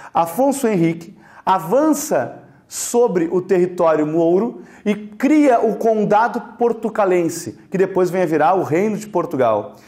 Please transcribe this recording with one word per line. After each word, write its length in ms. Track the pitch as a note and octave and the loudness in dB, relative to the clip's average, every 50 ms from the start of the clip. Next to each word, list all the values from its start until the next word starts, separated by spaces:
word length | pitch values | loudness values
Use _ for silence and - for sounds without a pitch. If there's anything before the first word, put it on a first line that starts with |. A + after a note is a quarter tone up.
| - - - | -20 -6 -2
Afonso 540 | - E3+ E3+ - A#3+ C4+ C#4+ B3+ C4+ - A3 | -2 -2 -2 0 0 0 0 0 0 -2 0
Henrique 500 | G#3+ F3 E3 E3 E3 E3 - - - - - - - - _ | 0 2 0 0 0 -4 -10 -18 -20 -20 -20 -20 -20 -8 _
avança 960 | - F#3 F#3 D#3 D#3+ G#3+ C4+ D4+ D#4+ D4 - - - F#3+ C#3+ A#2 - - - - - - _ _ _ | -2 -2 0 0 0 0 2 2 2 0 0 -2 -2 -2 -2 -2 -4 -8 -16 -20 -20 -20 _ _ _
sobre 600 | - - - - - A#3+ A#3+ A3+ F3+ F3+ E3 E3 | -10 -10 -8 -2 2 2 2 2 2 0 -2 0
o 100 | F#3 F3+ | -2 -4
território 640 | F3+ F#3 G3 F3+ F3+ F3+ F3+ - F3 D#3+ D#3 D3+ D3+ | 0 0 2 2 2 0 0 0 2 2 2 2 0
mouro 560 | D3+ D#3 E3+ E3 E3 F3 G3 A3+ A#3+ A#3+ - - - - - _ | 0 0 2 2 2 2 2 0 -2 -6 -12 -18 -20 -20 -6 _
e 100 | G#3 G#3 | -4 -4
cria 640 | G#3 G#3+ G#3 - - B3+ C#4 D4+ D4+ D4 C#4 A#3+ A3+ | -4 -6 -14 -6 -4 0 2 4 4 6 4 4 4
o 160 | - A3+ G3+ | 2 0 -2
Condado 680 | - - A3+ A3 A3 G#3 - G#3 G#3 A3+ A#3+ G#3 A#3 - - - | 0 0 0 0 0 2 2 2 2 2 0 -2 -6 -10 -10 -4
Portucalense, 1040 | - A#3+ A#3 A3+ A3+ - - A3+ - G3+ F#3 F3+ F3+ E3+ D#3+ - - - A2+ - - - _ | -2 -2 -2 0 -2 -6 -4 -2 0 0 2 2 2 0 -2 -4 -6 -10 -12 -14 -16 -12 _
que 80 | - | -2
depois 340 | F3 G3 F#3+ F#3+ F#3+ F#3 E3 | -2 0 0 2 0 0 0
vem 120 | E3+ F#3 | 0 -2
a 40 | F#3 | 0
virar 280 | D#3 D#3+ D3 D3 E3+ F#3+ | 0 2 2 2 2 2
o 80 | F#3+ | 0
Reino 340 | C#3+ A#2+ D3 F3 G3+ A3 G#3 | 0 0 0 0 0 0 -2
de 120 | - - - | -6 -8 -4
Portugal. 640 | - F3 E3 E3+ - C3 B2 A2+ A2 G#2 G#2 - - - - | -4 -4 -4 -2 -2 0 2 2 2 0 -2 -6 -14 -20 -20